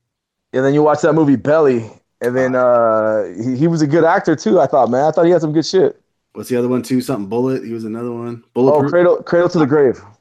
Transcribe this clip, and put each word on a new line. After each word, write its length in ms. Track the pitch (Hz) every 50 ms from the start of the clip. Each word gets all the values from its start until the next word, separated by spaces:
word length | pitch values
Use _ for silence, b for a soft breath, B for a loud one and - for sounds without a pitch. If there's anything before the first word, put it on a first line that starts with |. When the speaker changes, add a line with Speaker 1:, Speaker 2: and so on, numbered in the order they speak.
| _ _ _ _ _ _ _ _ _ _ -
Speaker 1:
And 100 | 127 135
then 80 | 139 143
you 80 | 147
watch 200 | 151 151 147 147
that 100 | 170 156 151
movie 220 | 160 156 143 135
Belly, 540 | 110 - 135 151 160 156 135 123 117 113 113 - _ _ _ _ _
and 140 | 117 123 123
then, 180 | 131 131 127 127
Speaker 2:
Ah. 60 | 127
Speaker 1:
uh, 600 | 127 123 123 120 117 113 110 110 107 110 107 107 98 87 87
he, 240 | 92 113 131 127
he 100 | 123 156
was 140 | 170 165 156
a 60 | 156
good 180 | 139 151 165 156
actor 300 | 165 185 202 196 175 156
too, 240 | - - 220 208 175
I 60 | 139
thought, 220 | - 151 139 123 117
man. 140 | 123 131 147
I 80 | 156
thought 140 | 151 180 170
he 60 | 170
had 100 | 180 160
some 100 | 160 156
good 140 | 147 165 143
shit. 360 | - - 190 147 - - - _ _ _ _ _ _ _
Speaker 2:
What's 140 | 107 104
the 80 | - 127
other 140 | 120 123 123
one 120 | 127 123 117
too? 180 | - 131 127
Something 260 | 123 - 131 101 101
Bullet. 380 | 98 113 120 127 131 131 - -
He 80 | 113 113
was 100 | 113 113
another 300 | 107 110 117 120 120 120
one. 300 | 117 117 120 120 117 -
Speaker 1:
Oh, 40 | _ _
Speaker 2:
Bulletproof. 380 | 120 127 135 147 147 139 143
Speaker 1:
Cradle, 320 | 165 175 180 180 170 - -
Cradle 260 | - 175 170 175 175
to 100 | - 170
the 60 | 151
Grave. 360 | 123 147 151 143 120 104 - - - - _